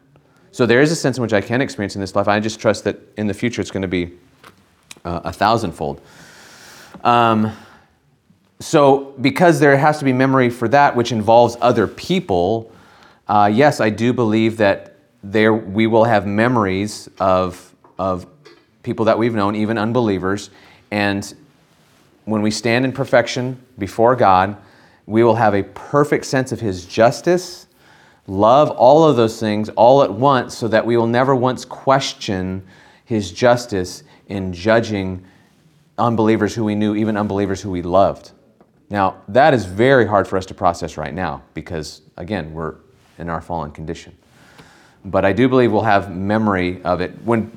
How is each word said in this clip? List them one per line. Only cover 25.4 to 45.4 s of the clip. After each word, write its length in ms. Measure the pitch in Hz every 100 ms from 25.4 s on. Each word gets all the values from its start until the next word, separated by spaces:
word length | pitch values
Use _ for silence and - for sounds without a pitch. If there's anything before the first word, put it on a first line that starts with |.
| 110
a 80 | 101
perfect 640 | 95 - - 143 143 127
sense 260 | - 135 131
of 80 | 104
His 280 | 113 92 -
justice, 800 | - 117 - 175 180 180 - - _ _ _ _ _ -
love, 440 | 95 107 135 147
all 380 | - 123 147 160
of 60 |
those 240 | 120 113 -
things 300 | 107 104 107
all 320 | - 117 139
at 100 | -
once, 440 | 101 139 131 90 -
so 100 | 117
that 180 | 107
we 120 | 107 120
will 100 | 117
never 300 | 120 131 135
once 280 | 127 123
question 1040 | - - - 135 - - - 95 92 95 - - - _
His 260 | - 110 95
justice 720 | - 120 123 - 98 90 - - _ -
in 240 | 101 92
judging 720 | 87 101 117 110 104 95 92 - _ _ _ _ _ _ -
unbelievers 540 | 117 113 110 110 104
who 120 | 117
we 100 | 107
knew, 220 | 104 107 104
even 200 | 107 104
unbelievers 460 | 104 98 101 95
who 80 | 104
we 120 | 90
loved. 500 | 85 92 92 71 - _ _ _ _ _ _
Now, 320 | 104 95 - -
that 260 | 110 156
is 120 | 127 92
very 400 | 95 127 135 110
hard 200 | 104 90
for 100 | 95
us 100 | 90
to 80 |
process 420 | - 90 87 82 78
right 180 | 76
now 280 | 82 87 69 -
because, 480 | 82 76 82 76 - _ -
again, 360 | 90 101 78
we're 220 | 80 80 - _ _ _ -
in 100 | 85
our 120 | 82
fallen 300 | - 85 76
condition. 460 | - 78 82 - _ _ _ _ - - _ _ _
But 200 | 98 95
I 80 | 98
do 160 | 98